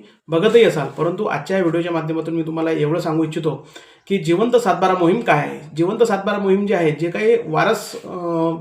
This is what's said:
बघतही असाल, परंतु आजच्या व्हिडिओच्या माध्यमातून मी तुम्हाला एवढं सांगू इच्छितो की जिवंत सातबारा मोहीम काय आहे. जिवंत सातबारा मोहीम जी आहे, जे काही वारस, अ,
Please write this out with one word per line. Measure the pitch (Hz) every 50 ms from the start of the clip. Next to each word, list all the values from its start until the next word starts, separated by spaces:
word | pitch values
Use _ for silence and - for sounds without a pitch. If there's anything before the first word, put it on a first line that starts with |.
| - - _ _ _ 151
बघतही | 160 165 202 220 226 233 214
असाल, | 170 151 151 135
परंतु | 131 - - 156 175 185 202 214
आजच्या | - - 147 - - 190 196
व्हिडिओच्या | 180 165 165 170 170 175
माध्यमातून | 170 160 156 160 160 160 160 165 165
मी | 165
तुम्हाला | 156 160 160 160 160 165
एवढं | 160 151 147 147 165 175
सांगू | - 165 151 160 160
इच्छितो | 156 - 170 156 156 143 - - - - - - - - _ _
की | - 196 185
जिवंत | 156 160 170 190 233 247 247
सातबारा | 226 - 190 170 170 190 185 185
मोहीम | 180 170 170 202 240
काय | - 180 151 -
आहे. | - - - - - - -
जिवंत | 156 170 190 226 220
सातबारा | 233 220 196 190 190 208 202 202
मोहीम | 196 190 190 202 202
जी | 202 190
आहे, | 175 165 151
जे | 147 - 170 170
काही | 170 208 214 226 240 - -
वारस, | 156 156 156 165 208 226 - - - - - -
अ, | - 180 180 175 170 170 165 165 165 160 165